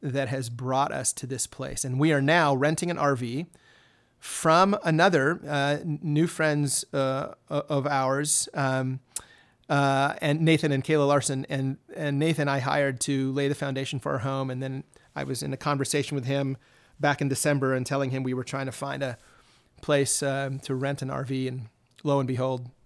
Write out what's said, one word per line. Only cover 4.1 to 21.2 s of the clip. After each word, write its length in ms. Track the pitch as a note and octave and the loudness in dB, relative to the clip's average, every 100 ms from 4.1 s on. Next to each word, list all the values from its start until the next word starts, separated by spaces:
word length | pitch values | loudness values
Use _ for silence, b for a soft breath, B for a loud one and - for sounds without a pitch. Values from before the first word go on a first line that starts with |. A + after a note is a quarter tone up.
| b | b
from 600 | - - D#3+ E3 G3 G3+ | -12 -2 4 6 6 2
another, 560 | F3 D#3 F#3+ D#3+ C#3 F3 D3 | 2 4 6 6 2 0 -2
uh, 300 | D3 C#3+ D3 | 0 0 0
n-, 160 | E3+ D3 | -2 -4
new 240 | D#3+ D3 D#3+ | 0 2 2
friends, 600 | - D#3 D3 C#3 - - | 2 2 2 2 0 -2
uh, 400 | C3+ C3 C3+ - - - | -2 0 -2 -6 -10 -6
o-, 160 | C#3+ - | -4 0
of 180 | C#3+ C#3+ | 0 0
ours, 640 | C#3 C3 C3+ D3+ - - | 2 2 0 0 0 -2
um, 460 | E3+ C3+ C3 C3 C3+ _ B B B B B - | -2 0 0 -2 -6 _ B B B B B -2
uh, 460 | C#3+ C#3 C3+ C#3 - | 2 4 4 2 0
and 180 | D3+ D#3 | 0 2
Nathan 320 | D#3+ D#3 D#3 | 4 4 4
and 100 | C3+ | 0
Kayla 240 | C#3+ D3+ C#3+ | 2 4 4
Larson. 380 | C#3+ - C3+ - | 4 2 -4 -4
And, 260 | C3+ C3+ C3+ - | -4 -2 -4 -10
and 240 | - D3 C#3 | -6 -2 0
Nathan 300 | D#3+ D3+ C#3+ | 2 2 0
I 120 | C#3 | 0
hired 380 | C3+ C#3+ C#3 B2+ | 0 2 0 0
to 300 | - C3+ C3+ | -2 0 0
lay 160 | C3+ C#3 | 0 -2
the 60 | |
foundation 460 | C#3+ C#3 C3+ C3+ C#3 | -2 -4 -4 -4 -4
for 120 | D3 | -4
our 60 | C3+ | -2
home. 280 | C3+ C3+ C3 | -2 -4 -4
And 140 | B2+ | -6
then 220 | C3+ C3+ - - b | -6 -8 -12 -20 b
I 100 | C#3+ | -8
was 180 | C3+ B2+ | -6 -4
in 100 | C#3+ | -6
a 60 | C3+ | -4
conversation 560 | D3 C#3 C3+ D3 C3 | -2 0 0 -2 -2
with 100 | C#3+ | -4
him 320 | B2 C#3 C3+ C3+ b b b b | -2 -2 -2 -6 b b b b
back 220 | C#3+ C3+ | 0 2
in 80 | C#3+ | 0
December 460 | C3 D3 C#3+ C3+ | 0 0 2 2
and 100 | B2+ | 0
telling 260 | B2 C#3 C3+ | -2 -2 -2
him 120 | C3 | -2
we 100 | C3 | -4
were 120 | B2+ | -4
trying 220 | A#2+ C3+ C3+ | -6 -6 -6
to 60 | |
find 300 | - C#3 C#3 | -8 -8 -6
a 160 | C3 A#2+ b b b b b _ | -6 -8 b b b b b _
place, 400 | - C#3+ C3+ - | 0 2 2 0
um, 380 | C#3 C3+ C#3 C3+ | -2 -2 -4 -6
to 140 | - | -4
rent 280 | C3 C#3 C#3 | -4 -2 -4
an 80 | C3 | -6
R 140 | C3+ | -6